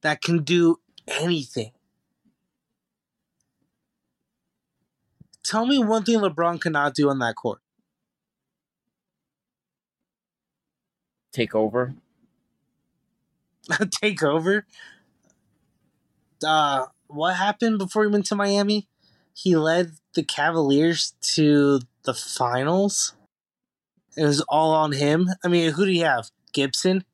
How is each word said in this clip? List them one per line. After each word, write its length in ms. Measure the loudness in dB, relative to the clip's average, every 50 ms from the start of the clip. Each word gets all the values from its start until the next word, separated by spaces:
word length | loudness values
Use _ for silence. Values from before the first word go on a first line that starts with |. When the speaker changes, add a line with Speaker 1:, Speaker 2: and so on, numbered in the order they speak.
Speaker 1:
That 220 | -2 -2 -4 -2 -2
can 200 | -2 0 0 0
do 360 | 0 2 4 4 4 2 0 _ _ _ -20 _ -10
anything. 640 | -6 -4 -2 -2 -2 -2 -4 -6 -8 -8 -8 -8 _ _ _ _ _ _ _ _ _ _ _ _ _ _ _ _ _ _ _ _ _ _ _ _ _ _ _ _ _ _ _ _ _ _ _ _ _ _ _ _ _ _ _ _ _ _ _ _ _ _ _ _ _ _ _ _ _ _ _ _ _ _ _ _ _ _ _ _ _ _ -20 _ _ _ _
Tell 240 | -6 -4 -2 0 2
me 100 | 2 2
one 260 | 2 2 0 0 2
thing 140 | 2 0 2
LeBron 420 | 2 0 0 0 -2 -2 -2 -2
cannot 360 | -4 -2 -2 0 0 -2 0
do 120 | 0 0 0
on 120 | 2 0
that 160 | -2 -4 -4
court. 260 | -4 -6 -6 -6 -6 _ _ _ _ _ _ _ _ _ _ _ _ _ _ _ _ _ _ _ _ _ _ _ _ _ _ _ _ _ _ _ _ _ _ _ _ _ _ _ _ _ _ _ _ _ _ _ _ _ _ _ _ _ _ _ _ _ _ _ _ _ _ _ _ _ _ _ _ _ _ _ _ _ _
Speaker 2:
Take 220 | -4 -4 -4 0 0
over. 400 | 0 0 0 0 -2 -2 -2 -6 -14 _ _ _ _ _ _ _ _ _ _ _ _ _ _ _ _ _ _ _ _ _ _ _ _ _ _ _ _ _ _ _ _ _ -6
Speaker 1:
<laughs> 220 | -4 -4 -4 -4
Take 320 | -6 -4 -4 -4 -2 0
over? 440 | 0 0 0 0 0 0 -2 -2 -2 _ _ -20 -20 -20 -20 _ _ _ _ _ _ _ _ _ _ _ _ _ _ _ _ _ _ _ _ _ _ _ _ _ _ _ _ _ -2
Uh, 400 | 0 2 2 2 2 0 -2 -4 -6 _ _ _ _
what 280 | -8 -4 -2 -2 0
happened 440 | 0 -2 -2 -2 _ -2 -2 0 -2
before 240 | -4 -4 0 0 0
he 60 | 2
went 180 | 2 0 0 0
to 80 | -2
Miami? 520 | -2 0 0 0 0 0 0 0 -2 -4 _ _ _ _ _ _ _ _ _ _
He 220 | -6 0 2 2
led 380 | 4 4 2 2 0 0 -2 -6 -20 _ _ _
the 100 | -6 -4
Cavaliers 920 | -4 -4 -2 -2 0 0 2 2 4 4 4 4 2 2 0 -4 -6 -8 _ -6 -4 0
to 460 | 2 4 4 4 4 4 4 2 2 0 -6 _ _ _
the 100 | -6 -6
finals. 1000 | -6 -8 -10 -6 -4 -2 -2 0 -2 0 0 0 0 0 0 -2 -2 -4 -6 -6 _ _ _ _ _ _ _ _ _ _ _ _ _ _ _ _ _ _ _ _
It 80 | -2 0
was 180 | 0 0 0
all 300 | -2 0 0 0 2 2
on 200 | 2 2 0 0
him. 380 | -2 -2 0 2 2 2 2 0 -2 -4 -2
I 40 | 0
mean, 260 | 0 2 2 0 0
who 120 | 0 0
do 60 | 0
you 140 | 2 2 2
have? 240 | 0 0 -2 -4 -8 _ _ _ _ _
Gibson? 460 | -2 -2 -2 -2 -2 0 0 0 0 -2 _